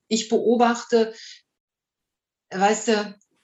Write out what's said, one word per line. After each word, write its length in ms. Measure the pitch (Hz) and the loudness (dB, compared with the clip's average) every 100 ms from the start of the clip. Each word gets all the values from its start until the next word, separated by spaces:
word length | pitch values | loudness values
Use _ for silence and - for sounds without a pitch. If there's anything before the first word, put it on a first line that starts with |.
| - | -6
ich 220 | 220 - | -4 0
beobachte, 840 | 226 214 233 233 240 - 233 220 - - - _ _ _ _ _ _ _ _ _ _ - | 0 2 2 2 0 0 0 0 -4 -20 -20 _ _ _ _ _ _ _ _ _ _ -12
weißt 380 | 185 202 220 - | 0 0 0 0
du, 300 | 214 202 - _ _ | -2 -2 -12 _ _